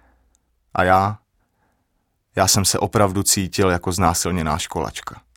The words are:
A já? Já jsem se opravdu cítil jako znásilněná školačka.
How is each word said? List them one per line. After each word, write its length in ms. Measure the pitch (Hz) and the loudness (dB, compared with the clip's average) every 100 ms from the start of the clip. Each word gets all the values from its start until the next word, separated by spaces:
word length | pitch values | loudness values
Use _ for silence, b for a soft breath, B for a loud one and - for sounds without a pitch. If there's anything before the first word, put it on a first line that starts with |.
| _ _ _ _ _ _ _ | _ _ _ _ _ _ _
A 100 | - | 0
já? 340 | 92 92 101 107 _ _ _ _ _ _ _ _ _ _ _ 107 | 2 4 2 -4 _ _ _ _ _ _ _ _ _ _ _ 0
Já 120 | 95 | 2
jsem 160 | 104 | 2
se 140 | 95 - | 0 0
opravdu 440 | 101 107 101 95 | 0 2 2 2
cítil 480 | - 104 90 - 95 | 0 0 -2 0 2
jako 220 | 87 95 | 0 -2
znásilněná 680 | 90 85 87 87 90 80 80 | 0 2 0 -2 -2 -2 -4
školačka. 600 | - 87 64 - - - _ | -6 -6 -6 -8 -14 -16 _